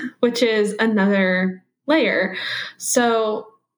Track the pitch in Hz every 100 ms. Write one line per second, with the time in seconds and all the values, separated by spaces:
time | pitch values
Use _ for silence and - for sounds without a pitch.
0 | 254 - 240 240 233 214 208 196 220 214
1 | 196 196 185 185 185 185 _ _ - 311
2 | 214 123 190 - - - - - - -
3 | 240 226 220 214 - _ _